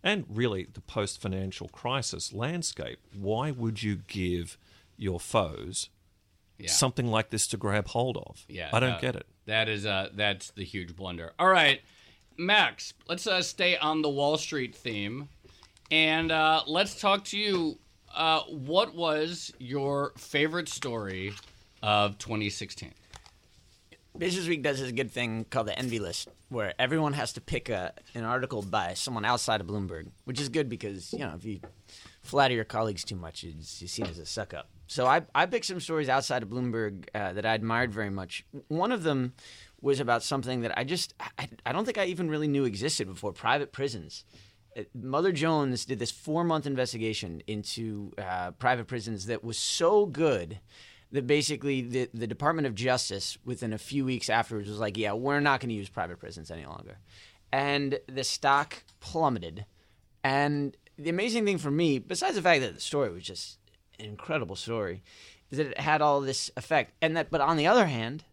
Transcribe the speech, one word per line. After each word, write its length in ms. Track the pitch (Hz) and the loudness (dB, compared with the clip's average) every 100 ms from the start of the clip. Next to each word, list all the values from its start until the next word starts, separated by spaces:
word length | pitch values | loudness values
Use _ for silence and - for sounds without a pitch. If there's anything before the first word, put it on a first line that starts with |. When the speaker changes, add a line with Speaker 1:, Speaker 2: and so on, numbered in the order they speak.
Speaker 1:
and 220 | 185 208 - | 0 0 -2
really 380 | 107 123 95 - | 0 0 0 -6
the 80 | - | -12
post-financial 880 | - - 101 - 104 95 95 - - | -6 -2 -2 -2 -4 -2 -4 -6 -12
crisis 600 | - 120 135 120 - - | -6 -2 0 -2 -4 -6
landscape, 680 | 98 127 175 160 - 60 62 _ | -4 -2 -2 -4 -6 -10 -10 _
why 380 | 101 98 110 147 | -6 -2 0 -2
would 300 | 127 113 104 | 0 -2 0
you 140 | 107 98 - | -2 -2 -4
give 500 | 101 90 87 82 - _ - _ - | -2 0 0 -4 -12 _ -20 _ -6
your 240 | 98 85 | -4 -4
foes 720 | - 113 85 50 71 - - _ _ _ _ _ _ - | 0 0 0 -4 -8 -8 -8 _ _ _ _ _ _ -12
Speaker 2:
Yeah. 120 | 98 | 0
Speaker 1:
something 380 | - 135 131 120 | 2 2 2 2
like 220 | 110 107 | 2 0
this 160 | 110 - | -2 -2
to 100 | 104 | 0
grab 300 | 104 104 101 | 2 0 0
hold 260 | 117 127 - | -2 -2 -2
of? 300 | - - - | -10 -16 -14
Speaker 2:
Yeah, 220 | 90 80 | -8 0
Speaker 1:
I 80 | 113 | 2
don't 120 | 127 | 2
Speaker 2:
no, 80 | - | 0
Speaker 1:
get 140 | 127 120 | -2 -4
it. 80 | - _ - | -10 _ -2
Speaker 2:
that 200 | 110 110 | 0 2
is, 180 | 107 104 | 0 0
uh, 240 | 98 98 | 0 -2
that's 380 | 101 104 98 - | 0 0 0 -8
the 120 | - | -10
huge 320 | 92 98 87 85 | -8 -6 -8 -10
blunder. 380 | 92 87 82 - | -8 -8 -10 4
All 100 | 185 | 6
right, 320 | 180 147 135 - - - _ _ - | 8 8 6 -2 -20 -20 _ _ -4
Max, 560 | 180 208 147 - - - - | 4 6 4 0 -14 -14 -8
let's, 200 | 175 220 | -4 0
uh, 140 | 185 | 0
stay 340 | 175 - 180 180 | 0 2 2 4
on 260 | 151 156 | 2 2
the 80 | 151 | 0
Wall 280 | 139 143 156 | 2 2 2
Street 380 | - 147 123 - | 0 -4 -4 -6
theme, 520 | 123 104 101 127 143 - - - - _ - | -6 -4 -4 -6 -12 -18 -20 -20 -20 _ 0
and, 400 | 160 156 160 165 | 4 4 4 2
uh, 300 | 160 156 156 - | 4 4 4 2
let's 340 | 160 202 - | 0 0 0
talk 240 | 202 202 202 | 2 2 0
to 120 | 202 | -2
you. 420 | 208 185 160 - - _ - - | 0 2 0 -4 -18 _ -10 0
Uh, 260 | 160 160 | 4 2
what 500 | - 156 131 175 226 170 | 0 -8 2 2 2 0
was 560 | 170 151 165 170 - - | 0 2 0 -4 -10 -12
your 560 | 123 139 139 139 143 - | -6 -2 0 0 -2 -6
favorite 540 | - 147 156 170 104 | -4 2 2 2 -4
story 640 | - 131 117 98 95 98 101 - - _ _ | -6 -4 -2 -2 -4 -6 -8 -18 -20 _ _
of 340 | 107 104 104 101 | 4 4 4 0
twenty 320 | - 110 104 | -6 -2 -2
sixteen? 440 | - 101 - 85 - _ - - _ _ _ _ _ _ - _ - | -4 -10 -12 -14 -16 _ -20 -20 _ _ _ _ _ _ -20 _ -4
Speaker 3:
Business 300 | 170 180 170 | -2 0 0
Week 160 | 160 | 0
does 160 | 139 135 | 0 -2
this 120 | 131 | -2
good 200 | 120 120 | -2 -2
thing 340 | 123 120 110 113 | -2 -2 -2 -2
called 180 | 127 104 | -2 0
the 100 | - | -2
Envy 220 | 127 113 | -2 -2
List, 280 | 90 - - - _ | -2 -6 -8 -16 _
where 240 | 123 101 - | -4 -2 0
everyone 340 | 127 160 151 | 2 2 2
has 200 | 143 113 | 0 -4
to 80 | - | -6
pick 280 | - 131 - | -4 -4 -2
a, 240 | 101 87 - - 120 | -2 -4 -10 -12 -6
an 80 | |
article 400 | 113 127 127 123 | -2 -2 -2 -4
by 320 | 98 107 87 92 | -2 0 0 -4
someone 280 | - 117 | -4 0
outside 380 | 104 123 - 110 | 2 2 2 0
of 60 | 90 | 0
Bloomberg, 400 | 104 92 80 80 - - | -4 -4 -6 -12 -14 -8
which 160 | 127 | -4
is 80 | 139 | 0
good 200 | 156 135 | 0 0
because, 440 | 117 107 98 - | -4 -6 -8 -8
you 60 | 117 | -6
know, 140 | 123 80 | -6 -6
if 80 | 110 | -8
you 140 | 98 - - - - - - | -8 -10 -20 -20 -20 -20 -20
flatter 320 | - 143 135 120 | 0 4 4 4
your 80 | |
colleagues 400 | 110 113 113 92 | 0 -2 -2 -2
too 120 | - 95 | -8 -8
much, 280 | 82 - | -10 -12
it's, 360 | 87 78 78 - | -12 -12 -14 -14
you're 80 | 92 | -10
seen 200 | - 98 | -6 -6
as 100 | 82 | -6
a 80 | 78 | -8
suck-up. 440 | - 101 78 - - - | -8 -6 -10 -12 -20 -8
So 180 | - 127 | 2 6
I, 160 | 160 - 139 | 4 4 2
I 100 | 180 | 4
picked 200 | 226 - | 2 -2
some 140 | 180 | -6
stories 300 | - 160 139 | -2 -2 2
outside 320 | 139 135 127 | 2 2 -2
of 80 | 107 | -2
Bloomberg, 600 | 120 123 113 107 98 - | -4 -2 0 -2 -4 -8
uh, 200 | 107 98 | -6 -4
that 120 | 95 110 | -2 0
I 80 | |
admired 400 | 110 113 117 123 | 2 2 0 0
very 160 | 104 104 | -2 -4
much. 340 | 98 92 - - 139 - | -4 -6 -10 -12 -18 -4
One 220 | 156 202 | 0 0
of 120 | 240 | 2
them 300 | 160 139 127 - - - - _ | 2 2 -2 -6 -20 -20 -20 _
was 180 | 139 139 | 2 2
about 240 | 123 117 | 4 2
something 380 | - 135 123 127 | 2 -2 0 -2
that 140 | 117 - | 0 -2
I 80 | |
just, 300 | 135 175 - - - - | -2 -2 -4 -8 -14 -10
I, 100 | 135 - | -10 -8
I 80 | - | -4
don't 140 | 147 226 | -2 -2
think 140 | 214 | 0
I 60 | 185 | -2
even 220 | 175 170 | 0 -2
really 200 | 151 151 | 0 2
knew 180 | 139 131 | 2 2
existed 400 | 101 131 - 92 | 0 -2 -2 -4
before, 260 | 92 87 | -4 -8
private 380 | - - 143 139 | -2 2 2 0
prisons. 520 | - 139 110 76 - - - - _ _ - | -4 -4 -4 -10 -16 -18 -20 -20 _ _ -14
Uh, 60 | 104 123 | -12 -10
Mother 360 | 127 139 190 | -2 2 2
Jones 540 | 160 160 156 139 123 - | 2 2 4 2 0 -2
did 140 | 123 | -4
this 100 | 117 | -4
four-month 560 | - - 156 175 156 143 | -6 -2 0 2 2 0
investigation 760 | 131 123 117 110 110 92 82 - | -2 -2 -2 -2 -2 -6 -8 -6
into, 680 | 107 101 - 113 104 101 - | -6 -4 -6 -4 -6 -8 -8
uh, 320 | 95 90 90 | -4 -4 -4
private 360 | 90 123 123 110 | 0 2 2 0
prisons 400 | 123 110 104 98 | -6 -4 -6 -4
that 160 | 113 | -4
was 160 | 117 113 | -4 -4
so 480 | - - 165 208 208 | -2 4 6 6 4
good 500 | 131 160 113 82 101 - - - - _ | 2 2 2 -2 -10 -14 -20 -20 -20 _
that 160 | 143 123 | -4 4
basically 560 | 147 147 143 139 135 | 4 4 -2 0 -2
the, 280 | 120 127 123 | 0 -2 -2
the 140 | 117 113 | -4 -4
Department 400 | 117 147 160 139 | 0 0 2 0
of 80 | 104 | 0
Justice, 640 | 127 127 - 98 - - 123 | 2 2 0 -4 -6 -8 -8
within 260 | 120 117 | -6 -4
a 60 | 107 | -6
few 260 | - 139 | -4 -2
weeks 260 | 131 123 - | 0 0 2
afterwards, 380 | 110 113 110 101 | 2 2 -4 -6
was 100 | 107 | -2
like, 200 | 107 101 | -2 0
"Yeah, 160 | 104 | 0
we're 260 | 107 135 143 | 0 2 4
not 220 | 147 131 | 4 2
gonna 100 | 123 | 0
use 160 | 110 95 | -4 -6
private 320 | - 87 85 | -6 -6 -6
prisons 320 | 101 87 76 | -12 -14 -12
any 140 | 85 69 | -12 -12
longer." 320 | - - - - - - _ _ | -14 -16 -20 -20 -20 -20 _ _
And 480 | 135 143 143 139 139 - | 0 2 0 0 -2 -4
the 160 | 131 127 | -6 -4
stock 580 | - 143 139 147 - - _ | 0 4 4 2 -8 -18 _
plummeted. 680 | - 160 151 110 85 87 104 _ _ _ _ _ | -8 2 2 2 -4 -10 -14 _ _ _ _ _
And 540 | 135 139 147 147 143 - _ - | 2 4 4 2 -2 -6 _ -6
the 120 | 151 | -2
amazing 360 | 175 226 233 208 | 0 2 2 2
thing 140 | 185 | 2
for 120 | 143 | 2
me, 260 | 147 170 135 | 4 4 2
besides 360 | - 180 370 208 | 0 -2 0 2
the 60 | |
fact 180 | 175 156 | 6 4
that 140 | 120 82 | 2 -4
the 60 | |
story 280 | - 147 120 | -4 0 0
was 140 | 87 | -2
just 340 | - 90 - - _ _ _ - | -10 -10 -12 -16 _ _ _ -16
an 60 | 107 | -14
incredible 520 | 107 - 156 110 95 | -12 -4 -2 -2 -6
story, 440 | - 117 98 92 - - - - _ | -4 -2 -2 -4 -12 -20 -20 -20 _
is 100 | 131 | -4
that 80 | 147 | -2
it 120 | - | 0
had 220 | 147 151 | 2 4
all 180 | 151 143 | 6 4
this 320 | 135 131 - - | 2 -2 -4 -8
effect. 340 | - 156 113 _ | 2 2 2 _
And 140 | 160 165 | 2 2
that, 160 | 147 | 0
but 80 | 160 | 2
on 160 | 139 165 | 4 6
the 120 | 156 | 6
other 180 | 233 185 | 6 6
hand 400 | 120 113 151 - | 2 -4 -6 -14